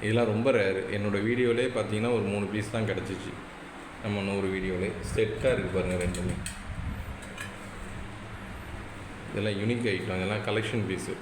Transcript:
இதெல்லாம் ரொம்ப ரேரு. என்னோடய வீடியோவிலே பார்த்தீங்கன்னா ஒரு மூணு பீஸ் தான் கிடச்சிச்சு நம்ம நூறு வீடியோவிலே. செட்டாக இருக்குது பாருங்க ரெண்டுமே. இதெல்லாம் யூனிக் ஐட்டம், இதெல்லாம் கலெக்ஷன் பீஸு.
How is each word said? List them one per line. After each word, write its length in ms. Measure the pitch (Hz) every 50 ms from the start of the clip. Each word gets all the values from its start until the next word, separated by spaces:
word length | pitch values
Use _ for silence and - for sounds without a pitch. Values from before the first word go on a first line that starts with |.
| 107
இதெல்லாம் 240 | 104 107 117 120 107 104
ரொம்ப 160 | 107 117 135 127
ரேரு. 240 | 117 101 95 95 95 90 - -
என்னோடய 300 | 101 101 104 101 101 101 110
வீடியோவிலே 360 | 120 120 127 120 117 120 123 131 123
பார்த்தீங்கன்னா 340 | 107 107 104 107 107 110 120 120
ஒரு 80 | 113 101 98 101
மூணு 140 | 101 101 98 104
பீஸ் 200 | 107 104 - -
தான் 140 | 117 110 98
கிடச்சிச்சு 400 | 95 92 87 95 98 87 - - - - - - - - - - - - - - - - -
நம்ம 200 | 110 104 101 98 98
நூறு 200 | 98 98 98 95 95
வீடியோவிலே. 340 | 95 92 95 92 90 92 104 107 - - - -
செட்டாக 400 | - 113 104 - - - 131 123
இருக்குது 220 | 107 95 92 90
பாருங்க 200 | 95 90 90 90 90 90
ரெண்டுமே. 320 | 90 90 90 90 92 - - - - - - - - - - - - - - - - - - - - - - - - - - - - - - - - - - - - - - - 104 - - 196 - - - - - - - - - - - - - - - - -
இதெல்லாம் 260 | - 101 101 107 101 98
யூனிக் 280 | 101 110 120 120 117 117 98
ஐட்டம், 260 | 92 87 104 92 92
இதெல்லாம் 240 | 92 95 104 107 90 -
கலெக்ஷன் 360 | 104 110 113 113 - 117 104 92
பீஸு. 240 | 95 85 - - 92 -